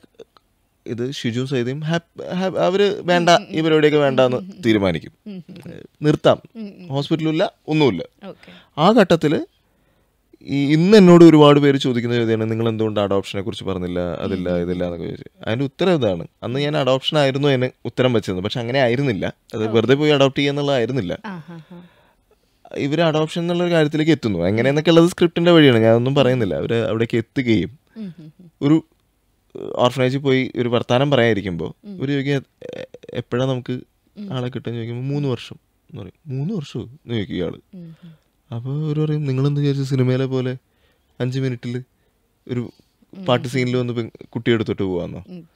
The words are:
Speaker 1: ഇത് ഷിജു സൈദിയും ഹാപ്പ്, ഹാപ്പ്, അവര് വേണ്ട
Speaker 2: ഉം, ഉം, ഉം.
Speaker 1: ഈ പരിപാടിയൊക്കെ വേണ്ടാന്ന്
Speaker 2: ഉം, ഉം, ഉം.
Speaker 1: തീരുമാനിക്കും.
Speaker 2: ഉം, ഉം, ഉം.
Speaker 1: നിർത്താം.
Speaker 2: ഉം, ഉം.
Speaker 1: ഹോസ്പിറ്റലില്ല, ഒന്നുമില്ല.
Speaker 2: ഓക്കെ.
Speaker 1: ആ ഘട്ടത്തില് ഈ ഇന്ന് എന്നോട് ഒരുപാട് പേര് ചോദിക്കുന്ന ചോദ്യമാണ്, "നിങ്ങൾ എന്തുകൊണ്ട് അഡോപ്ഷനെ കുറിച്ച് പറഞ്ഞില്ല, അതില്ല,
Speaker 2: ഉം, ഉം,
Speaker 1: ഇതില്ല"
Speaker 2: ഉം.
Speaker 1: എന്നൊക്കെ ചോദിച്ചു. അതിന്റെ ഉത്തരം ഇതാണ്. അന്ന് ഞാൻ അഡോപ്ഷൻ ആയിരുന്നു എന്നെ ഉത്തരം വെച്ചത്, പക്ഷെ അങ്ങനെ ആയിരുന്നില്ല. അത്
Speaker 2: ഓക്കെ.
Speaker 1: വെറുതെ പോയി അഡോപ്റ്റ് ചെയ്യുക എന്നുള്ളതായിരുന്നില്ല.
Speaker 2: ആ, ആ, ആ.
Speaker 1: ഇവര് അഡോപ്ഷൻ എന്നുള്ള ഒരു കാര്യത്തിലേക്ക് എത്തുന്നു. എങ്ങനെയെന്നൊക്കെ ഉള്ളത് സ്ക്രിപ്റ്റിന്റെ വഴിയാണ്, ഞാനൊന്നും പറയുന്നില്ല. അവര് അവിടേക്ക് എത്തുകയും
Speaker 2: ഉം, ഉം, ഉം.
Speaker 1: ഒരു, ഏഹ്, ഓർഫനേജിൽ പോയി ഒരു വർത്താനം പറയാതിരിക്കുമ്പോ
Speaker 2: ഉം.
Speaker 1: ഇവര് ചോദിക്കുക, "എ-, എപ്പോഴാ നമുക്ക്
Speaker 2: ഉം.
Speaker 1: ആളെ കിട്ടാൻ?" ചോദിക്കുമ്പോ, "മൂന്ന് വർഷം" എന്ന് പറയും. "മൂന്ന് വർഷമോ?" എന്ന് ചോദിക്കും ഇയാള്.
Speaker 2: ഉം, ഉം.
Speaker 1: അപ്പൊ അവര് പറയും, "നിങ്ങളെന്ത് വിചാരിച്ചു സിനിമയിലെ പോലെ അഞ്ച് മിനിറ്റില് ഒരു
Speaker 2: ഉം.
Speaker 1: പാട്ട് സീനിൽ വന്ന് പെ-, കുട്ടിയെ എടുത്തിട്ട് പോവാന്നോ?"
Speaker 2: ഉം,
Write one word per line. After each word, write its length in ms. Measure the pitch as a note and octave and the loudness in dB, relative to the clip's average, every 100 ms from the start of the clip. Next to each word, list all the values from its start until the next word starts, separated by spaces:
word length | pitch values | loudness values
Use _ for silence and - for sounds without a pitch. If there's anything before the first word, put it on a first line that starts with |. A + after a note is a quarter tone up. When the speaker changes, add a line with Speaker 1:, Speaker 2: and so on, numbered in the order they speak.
| _ - - _ _ _ _ _ - | _ -20 -20 _ _ _ _ _ -12
Speaker 1:
ഇത് 240 | A#2 B2+ | -8 -8
ഷിജു 340 | C#3+ B2 A#2 | -6 -6 -6
സൈദിയും 360 | C3+ C3+ A#2+ C#3+ | -4 -4 -4 -6
ഹാപ്പ്, 440 | D#3 E3 - - | -4 -6 -6 -14
ഹാപ്പ്, 340 | - F3+ F#3+ - | -8 -6 -4 -2
അവര് 440 | F3 G3 G3+ - | 0 2 0 0
വേണ്ട 260 | E3+ F3 F3 | 0 2 4
Speaker 2:
ഉം, 80 | E3+ | 2
ഉം, 60 | |
ഉം. 80 | G3+ | 0
Speaker 1:
ഈ 100 | D#3 | -2
പരിപാടിയൊക്കെ 380 | D#3+ D#3 D3+ D3+ | 2 4 4 4
വേണ്ടാന്ന് 380 | C#3 C3 B2+ B2+ | 2 2 2 0
Speaker 2:
ഉം, 80 | |
ഉം, 60 | F#3 | -8
ഉം. 120 | F#3+ A#2+ | -4 0
Speaker 1:
തീരുമാനിക്കും. 460 | G#2+ F#2+ D#2 - _ A3 | 2 2 -2 -8 _ -18
Speaker 2:
ഉം, 180 | F#3 F3 | -18 -18
ഉം, 40 | - - | -20 -20
ഉം. 60 | G1+ - _ | -20 -20 _
Speaker 1:
നിർത്താം. 400 | D3+ - D3 G#2+ - A3+ | 0 2 2 2 -4 -16
Speaker 2:
ഉം, 100 | G#3 | -16
ഉം. 220 | - F3+ | -16 -8
Speaker 1:
ഹോസ്പിറ്റലില്ല, 640 | C#3 C#3+ E3 D#3 D#3+ - - - | -8 -4 -4 -2 -2 -4 -6 -4
ഒന്നുമില്ല. 360 | D#3 C#3 E2+ - _ | 2 2 0 -8 _
Speaker 2:
ഓക്കെ. 560 | G3 - - - _ - | -20 -20 -20 -20 _ 0
Speaker 1:
ആ 100 | E3+ | 4
ഘട്ടത്തില് 560 | A#3 F#3+ E3 D3+ G#3 F4 _ _ _ _ _ _ _ _ _ | 4 4 2 2 -2 -6 _ _ _ _ _ _ _ _ _
ഈ 300 | - C#3 C#3+ | -8 -4 2
ഇന്ന് 260 | D#3 F3+ G#3+ | 2 6 8
എന്നോട് 260 | F3+ E3+ | 10 12
ഒരുപാട് 360 | E3+ D3+ D3 D3 | 10 10 8 8
പേര് 160 | C#3+ C3+ | 4 2
ചോദിക്കുന്ന 400 | C#3 A#2+ A#2 A#2+ | 0 -2 -2 0
ചോദ്യമാണ്, 340 | A2+ A2 A2 | 0 0 -2
"നിങ്ങൾ 180 | A2+ A2+ | -2 -2
എന്തുകൊണ്ട് 320 | A2 A2 G#2 | -2 -2 0
അഡോപ്ഷനെ 420 | G2+ G2 - G2+ | 0 0 -2 -6
കുറിച്ച് 220 | G2+ - | -8 -8
പറഞ്ഞില്ല, 360 | F#2+ F#2 F2+ F2 | -6 -6 -4 -4
അതില്ല, 480 | F2 D#2+ F#2+ F#2 F2 | -6 -6 -6 -4 -4
Speaker 2:
ഉം, 80 | F2 | -2
ഉം, 60 | |
Speaker 1:
ഇതില്ല" 220 | F2 F2+ | -2 -4
Speaker 2:
ഉം. 20 | F2+ | -6
Speaker 1:
എന്നൊക്കെ 200 | E2+ E2+ | -6 -10
ചോദിച്ചു. 380 | - - _ - | -12 -16 _ -6
അതിന്റെ 180 | A2+ | -4
ഉത്തരം 300 | C#3 - G3 | -6 -2 -2
ഇതാണ്. 320 | E3 A2 F2 - _ | 0 0 -2 -8 _
അന്ന് 180 | G#2+ C3 | -8 -6
ഞാൻ 160 | D3 D3+ | -4 -2
അഡോപ്ഷൻ 420 | C3 C3 - D#3 | 0 0 0 0
ആയിരുന്നു 300 | C3+ C3+ C#3+ | 0 0 0
എന്നെ 220 | C3 B2+ - | 0 -2 -6
ഉത്തരം 280 | A#2 - B2+ | -8 -2 0
വെച്ചത്, 240 | A2+ - F#2 | 0 -2 -6
പക്ഷെ 240 | G2+ B2+ | -6 -6
അങ്ങനെ 180 | A#2 C3+ | -4 0
ആയിരുന്നില്ല. 540 | B2 A#2+ C#3+ F#2 F2+ - _ | 0 0 -2 -2 -6 -8 _
അത് 80 | A2+ | -6
Speaker 2:
ഓക്കെ. 120 | A2 | 0
Speaker 1:
വെറുതെ 200 | A2+ A2 | 2 2
പോയി 160 | C#3 D3+ | 2 2
അഡോപ്റ്റ് 280 | C#3+ C3+ C#3+ | 4 2 2
ചെയ്യുക 140 | C#3+ | -2
എന്നുള്ളതായിരുന്നില്ല. 680 | C#3+ C#3+ C3+ A2+ C3+ F2+ - | -2 -2 -2 0 -2 -4 -8
Speaker 2:
ആ, 200 | G#3+ F3+ D#3+ | -10 -14 -16
ആ, 140 | E3 D#3 | -20 -20
ആ. 140 | F3 F3 _ _ _ _ _ _ _ - - | -20 -20 _ _ _ _ _ _ _ -14 -6
Speaker 1:
ഇവര് 240 | C#3+ D#3+ | -2 0
അഡോപ്ഷൻ 420 | E3 D#3 D#3 F3 | 2 0 -2 -4
എന്നുള്ള 220 | E3+ F3 | -4 -2
ഒരു 80 | F3 | 0
കാര്യത്തിലേക്ക് 400 | E3+ D3+ D3+ D#3 | 2 2 2 2
എത്തുന്നു. 260 | D3+ A#2 F2 | 2 0 0
എങ്ങനെയെന്നൊക്കെ 520 | F2 A2 C3 D3 E3 | 0 2 2 2 4
ഉള്ളത് 200 | E3 E3+ | 6 4
സ്ക്രിപ്റ്റിന്റെ 400 | - E3+ F3 F3 | 2 0 2 4
വഴിയാണ്, 280 | E3 C#3+ A#2 | 8 8 6
ഞാനൊന്നും 360 | A2+ A#2 B2+ | 6 4 2
പറയുന്നില്ല. 400 | C#3+ B2+ B2+ G2 | 2 2 0 -2
അവര് 200 | D2 G2 | -4 -2
അവിടേക്ക് 420 | A#2 G#2+ A2+ A#2 A#2 | -4 -2 -2 -2 -2
എത്തുകയും 640 | - C#3+ B2 G#2+ E2 C3+ _ A3 | -4 -4 0 0 0 -10 _ -16
Speaker 2:
ഉം, 180 | G3 D#3+ | -16 -16
ഉം, 140 | D#3 _ | -20 _
ഉം. 120 | F3 _ | -20 _
Speaker 1:
ഒരു, 220 | C#3+ D#3 - _ _ _ _ _ _ - | 0 0 -2 _ _ _ _ _ _ -16
ഏഹ്, 160 | - - | -10 -2
ഓർഫനേജിൽ 420 | B2 C3 B2+ C#3 | 0 0 -2 -2
പോയി 340 | C#3+ C3 B2+ - | 0 0 -2 -4
ഒരു 120 | A#2+ | -2
വർത്താനം 420 | A#2 - B2 D3 | -2 0 0 2
പറയാതിരിക്കുമ്പോ 680 | B2+ A#2 G#2 G2 E2 F2 - | 2 2 0 -4 -6 -8 -12
Speaker 2:
ഉം. 120 | G#3 F3+ | -18 -10
Speaker 1:
ഇവര് 140 | C#3 | -6
ചോദിക്കുക, 320 | C#3+ C3+ C#3 - _ | -4 -2 -4 -6 _
"എ-, 340 | - - - - - | -16 -16 -16 -20 -14
എപ്പോഴാ 320 | - - B2 C3+ | -12 -6 -4 -2
നമുക്ക് 260 | B2+ B2 B2+ - _ _ G3 | -4 -6 -10 -12 _ _ -18
Speaker 2:
ഉം. 160 | G3+ | -10
Speaker 1:
ആളെ 160 | C3 B2 | -8 -8
കിട്ടാൻ?" 260 | B2 A2+ | -8 -10
ചോദിക്കുമ്പോ, 300 | A#2 A2+ A#2+ | -8 -10 -8
"മൂന്ന് 240 | C3+ C#3+ C#3+ | -6 -4 -4
വർഷം" 280 | A#2+ - - _ _ _ | -6 -10 -20 _ _ _
എന്ന് 120 | G#2 | -18
പറയും. 360 | F#2 _ D3+ C3 | -18 _ -12 -8
"മൂന്ന് 160 | D#3 | -6
വർഷമോ?" 300 | G#3+ C#3+ B2 | -8 -8 -12
എന്ന് 300 | A2+ C#3 - | -12 -16 -8
ചോദിക്കും 200 | A#2 F2+ | -6 -6
ഇയാള്. 220 | F2+ E2 - _ | -6 -6 -8 _
Speaker 2:
ഉം, 220 | F#3 E3+ D#3+ | -20 -20 -20
ഉം. 100 | E3+ D#3 _ _ _ A#2 | -20 -20 _ _ _ -12
Speaker 1:
അപ്പൊ 300 | B2+ D3 D#3 | -8 -6 -4
അവര് 140 | D3+ | -2
പറയും, 240 | D#3 D3+ | -2 -2
"നിങ്ങളെന്ത് 360 | C#3 C3 C#3+ C#3+ | -2 -2 0 0
വിചാരിച്ചു 240 | C#3+ C#3 | -2 -2
സിനിമയിലെ 420 | C3+ C3 B2+ B2+ C3 | -2 0 0 0 -2
പോലെ 300 | C3 B2+ B2+ _ _ _ _ _ - | -4 -4 -8 _ _ _ _ _ -8
അഞ്ച് 200 | B2+ C3 | -6 -4
മിനിറ്റില് 420 | C3 A#2+ B2 B2 B2+ _ _ _ _ _ - | -4 -6 -8 -10 -12 _ _ _ _ _ -8
ഒരു 240 | B2 A2 - _ _ _ | -8 -8 -14 _ _ _
Speaker 2:
ഉം. 120 | F#3+ F#3 | -10 -4
Speaker 1:
പാട്ട് 220 | B2 A#2+ | -2 -2
സീനിൽ 280 | B2+ B2 B2 | -4 -2 -2
വന്ന് 160 | A#2+ | -4
പെ-, 200 | A#2 A2+ - - | -6 -8 -14 -14
കുട്ടിയെ 260 | B2 A#2+ | -4 0
എടുത്തിട്ട് 280 | A#2 A2 G2 | 0 0 -4
പോവാന്നോ?" 420 | F#2+ F2 E2+ F2+ F#2 | -4 -4 -6 -12 -16
Speaker 2:
ഉം, 200 | F3+ E3 | -20 -20